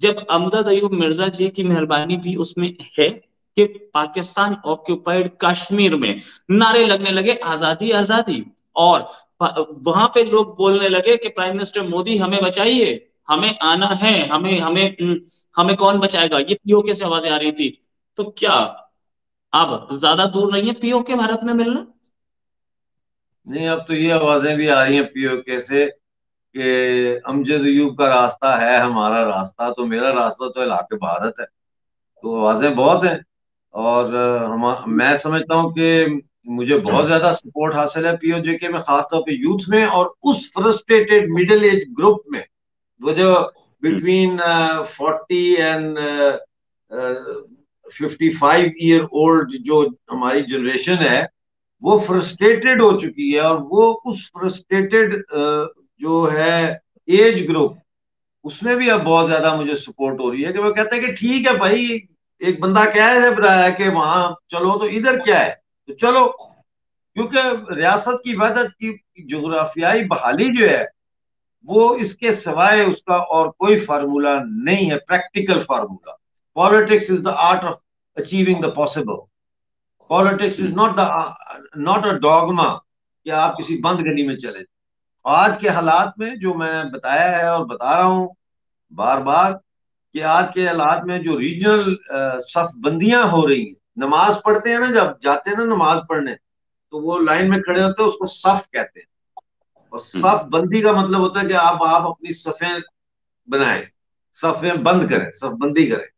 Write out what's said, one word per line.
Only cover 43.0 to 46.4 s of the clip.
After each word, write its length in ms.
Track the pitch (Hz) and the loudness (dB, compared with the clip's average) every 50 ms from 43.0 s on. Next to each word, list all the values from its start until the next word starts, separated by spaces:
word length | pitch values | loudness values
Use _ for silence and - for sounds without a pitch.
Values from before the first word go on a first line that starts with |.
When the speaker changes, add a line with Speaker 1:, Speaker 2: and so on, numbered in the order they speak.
Speaker 2:
वो 100 | 123 151 | -4 -4
जो 240 | 156 165 185 185 185 | 0 2 4 4 4
Speaker 1:
हम्म। 540 | 170 - - - _ _ _ _ _ - 160 | 4 2 -2 -8 _ _ _ _ _ -4 -2
Speaker 2:
between, 520 | 160 - 165 180 185 190 185 185 180 175 | -2 -2 0 0 2 2 2 0 0 0
अ, 420 | 170 170 165 165 160 160 160 156 - | -2 0 0 0 0 0 -2 -4 -6
forty 720 | - - - 139 156 156 - - - 180 180 175 175 180 | -10 -10 -8 -4 -4 -4 -4 -4 -4 -2 -2 2 2 2
and, 420 | 165 160 160 160 160 156 156 151 151 | 2 2 0 -2 -2 -4 -6 -6 -6
अ, 480 | 147 147 147 143 143 139 131 - | -6 -4 -2 0 2 0 0 -2